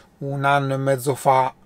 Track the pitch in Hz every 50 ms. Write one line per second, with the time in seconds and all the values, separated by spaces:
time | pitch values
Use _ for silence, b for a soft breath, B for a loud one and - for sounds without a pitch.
0 | b b _ _ 147 139 139 139 139 139 143 143 139 135 135 135 135 139 139 131
1 | 123 143 131 - - 143 135 131 131 127 - _ -